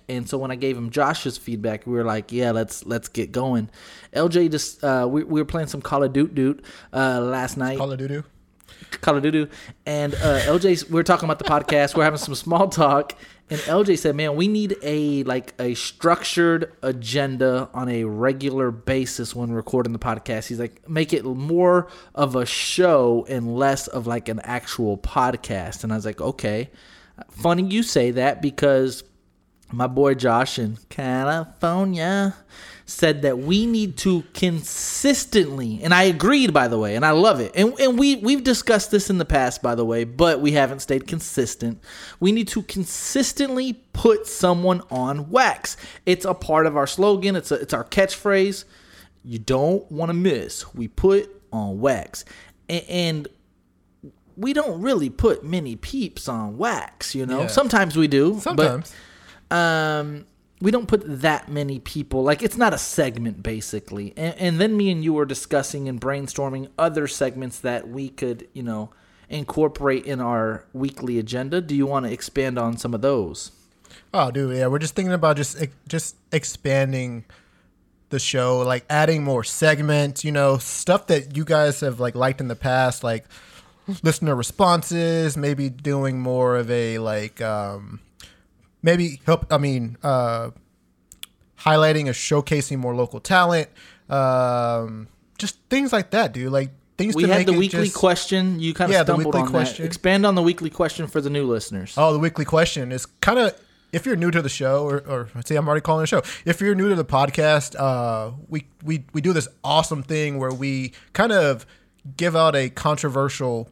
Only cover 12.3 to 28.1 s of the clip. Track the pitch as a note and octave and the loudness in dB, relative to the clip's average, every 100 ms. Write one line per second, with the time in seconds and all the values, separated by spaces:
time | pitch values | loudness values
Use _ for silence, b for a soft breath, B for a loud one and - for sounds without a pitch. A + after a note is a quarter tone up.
12.3 | C3+ - E3+ G3 E3+ D3 C#3+ D3 - B | -8 0 2 2 4 4 4 0 -8 B
13.3 | B - D3+ - F3 G3+ E3+ D#3+ C#3+ D3+ | B -10 -8 0 2 4 2 2 0 -2
14.3 | D3 F#3+ G#3+ G#3 G3 D3 D3+ D3 C#3+ C3 | 0 0 0 -2 -4 -2 -2 0 0 -2
15.3 | B2+ - - B2 A#2+ - - E3 E3+ - | -4 -6 -6 -4 -4 -8 -2 0 2 0
16.3 | E3+ E3+ E3 E3 - C3+ B2+ A2+ C3+ C#3 | 2 2 2 -2 -6 -4 -4 -4 -2 -2
17.3 | B2+ C3 B2+ C3 B2+ B2 A#2+ A2 G#2+ B2+ | 2 2 2 -2 -6 -4 -2 -2 0 0
18.3 | C3+ C#3 C3 B2+ A#2 - C3+ C3 - A#2 | 0 -2 0 -2 -2 -2 -2 -2 -6 -8
19.3 | - A#2+ A#2 - B2+ A#2+ A#3 C3 A2 - | -6 -4 -4 -2 0 0 -2 -4 -6 -6
20.3 | A2 - A#2 A#2 - - D#3 D#3+ D#3 A#2+ | -8 -6 -6 -8 -10 -6 -2 0 -2 -2
21.3 | B2+ D3 E3+ F3+ F3+ - B B - C#3+ | -6 0 4 6 4 2 B B -2 0
22.3 | B2+ A#2+ - - - F3+ D3 B2 A#2 - | 0 -2 -4 -2 2 4 6 4 2 0
23.3 | C3 A#2 A#2+ C#3 C3+ - B2+ A#2 A#2 A2+ | -4 -2 0 2 0 -4 -6 -4 -4 -4
24.3 | A2 - A#2+ - - A2 G2 - D3 B2+ | -8 -6 -8 -6 -4 -2 -2 -2 0 0
25.3 | B2 - G2+ E2+ - A2+ A2 G#2 - B2+ | 0 -4 -6 -6 -8 -4 -4 -4 -6 -6
26.3 | C3 A2 G#2+ C3 b b b b b - | -4 -4 -4 -6 b b b b b -20
27.3 | - E3+ F3 F#3+ G#3 A#3 D3 B2 | -2 0 2 2 0 2 2 2